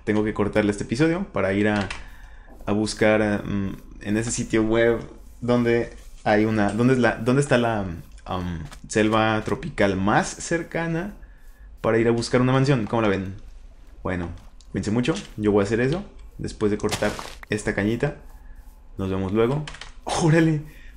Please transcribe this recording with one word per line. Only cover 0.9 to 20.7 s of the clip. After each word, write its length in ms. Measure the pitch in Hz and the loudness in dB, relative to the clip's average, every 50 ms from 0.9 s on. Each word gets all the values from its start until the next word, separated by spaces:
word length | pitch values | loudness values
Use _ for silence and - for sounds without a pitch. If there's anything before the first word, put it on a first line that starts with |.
| 113 117 156 165 165 185 196 - - | 0 2 2 2 2 0 -4 -4 -2
para 200 | 98 98 95 98 | -2 0 0 2
ir 140 | 101 104 | 2 2
a, 220 | 107 104 104 95 90 - - - - - - - - - - - - - - - | 2 2 2 0 -2 -6 -10 -12 -16 -16 -18 -18 -18 -18 -20 -20 -20 -18 -12 -4
a 60 | - 104 | -2 0
buscar, 480 | 107 110 104 - - 113 107 107 107 | 0 0 -2 0 2 4 4 4 4
eh, 180 | 107 104 104 98 | 4 2 0 -2
mm, 340 | - - 101 101 98 95 - - - - - - - | -2 -4 -4 -4 -4 -4 -6 -10 -14 -18 -18 -12 -4
en 140 | 101 104 | -2 -2
ese 140 | 110 117 120 | 0 0 -2
sitio 320 | - 120 110 - - 113 110 | -4 -4 -4 0 2 2 2
web 380 | 110 113 117 117 117 117 110 - - - - - - - - | 4 4 4 4 4 2 0 -2 -10 -16 -20 -20 -20 -16 -8
donde 560 | 120 117 123 123 120 117 117 117 - - - - - - - - - | 0 2 2 2 4 2 2 2 0 -2 -8 -18 -18 -20 -18 -6 0
hay 220 | 113 107 107 107 | 2 4 4 4
una, 280 | 113 110 107 101 101 101 | 4 2 2 2 0 2
donde 200 | 107 120 127 131 | 2 4 4 4
es 80 | 123 | 4
la, 160 | 120 110 - | 4 2 2
donde 260 | - 113 123 123 143 143 | 0 0 2 2 2 2
está 160 | - 139 120 | 4 2 2
la, 260 | 120 117 113 104 98 90 82 87 - - - - - 95 | 2 2 0 -2 -4 -6 -8 -10 -12 -16 -20 -18 -10 -6
um, 320 | 92 90 90 90 85 82 78 - - - - | -6 -4 -4 -6 -6 -8 -10 -12 -14 -16 -14
selva 560 | - - 110 107 107 110 110 110 110 110 107 107 | -2 0 2 2 4 4 2 2 2 2 0 -2
tropical 520 | 101 101 - - - - - 104 98 92 | -2 -4 -4 -4 -10 0 2 2 2 2
más 320 | 95 95 104 123 156 190 - | 2 2 2 2 2 2 0
cercana 840 | - - - - 170 165 165 - - 165 165 165 165 160 185 208 202 - - - - - - - - - - - - - | -6 -10 -6 -4 -2 -4 -4 -4 -4 -4 -2 -2 -2 -4 -4 -6 -10 -14 -18 -20 -20 -20 -20 -20 -20 -20 -20 -20 -16 -4
para 180 | - 113 113 113 | 0 2 4 4
ir 80 | 117 | 4
a 60 | 120 117 | 4 4
buscar 280 | 117 117 - - 123 | 2 0 2 2 2
una 120 | 123 127 131 | 4 4 4
mansión. 340 | 135 135 139 143 120 104 | 4 4 4 2 2 2
¿Cómo 160 | 101 120 113 110 | 0 0 2 2
la 60 | 104 | 2
ven? 260 | 95 95 95 95 95 - - - - - - - - - - - - - - | 2 0 -2 -6 -8 -12 -14 -16 -18 -18 -20 -20 -20 -20 -20 -20 -20 -10 -6
Bueno, 240 | 92 92 90 85 85 87 - - - - - - - | -4 -4 -4 -4 -6 -8 -12 -16 -20 -20 -20 -20 -8
cuídense 220 | - 104 85 101 104 | -6 -4 -2 0 0
mucho, 220 | 123 123 160 165 - - - - | 0 2 0 -2 -2 -6 -12 -8
yo 140 | 107 107 104 | 0 0 4
voy 120 | 101 104 101 | 4 4 4
a 20 | |
hacer 160 | 107 113 110 | 4 2 2
eso 240 | 127 135 165 190 208 - - - - - - - | 2 0 0 -2 -4 -10 -16 -18 -20 -18 -14 -10
después 320 | 104 - - - 107 101 | -10 -10 -6 -2 0 0
de 80 | 104 104 | 0 0
cortar 320 | - 104 - - 104 107 - - - - - - - - | -2 -2 -2 0 -2 -2 -2 -4 -12 -14 -16 -16 -6 -4
esta 240 | 107 104 - 113 101 | -4 -2 -2 -2 0
cañita. 440 | 101 101 107 117 120 143 147 - - - - - - - - - - - - - - - - - - | 0 2 0 0 0 -2 -2 -4 -6 -16 -20 -20 -20 -20 -20 -20 -20 -20 -20 -20 -20 -20 -18 -8 -6
Nos 120 | 95 95 | -4 -2
vemos 220 | 95 95 95 92 101 | -2 -2 -2 0 2
luego. 320 | 110 113 120 139 151 151 - - - - - - - - | 2 2 2 2 -2 -6 -8 -14 -16 -18 -18 -18 -14 -8
¡Órale! 580 | - - - 170 156 156 170 160 160 156 147 151 - | -6 -4 2 4 4 6 6 4 4 2 0 -4 -8